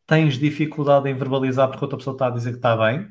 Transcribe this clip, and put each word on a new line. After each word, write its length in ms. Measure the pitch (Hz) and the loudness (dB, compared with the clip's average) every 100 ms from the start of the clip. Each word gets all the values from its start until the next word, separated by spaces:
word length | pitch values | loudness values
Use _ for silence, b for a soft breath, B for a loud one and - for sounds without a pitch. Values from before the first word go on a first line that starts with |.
| _ | _
tens 320 | 156 156 123 | 2 2 2
dificuldade 720 | 147 143 151 156 147 143 139 | -2 0 -4 -2 2 4 2
em 60 | |
verbalizar 540 | 131 131 135 131 127 131 | -4 -2 0 0 2 0
porque 160 | - | 0
outra 140 | 139 - | -6 -6
pessoa 160 | - | -8
está 140 | 131 127 | -4 -2
a 20 | |
dizer 200 | 120 120 | -2 -6
que 40 | 117 | -2
está 180 | 127 110 | 0 2
bem, 300 | 110 135 208 | 2 0 -6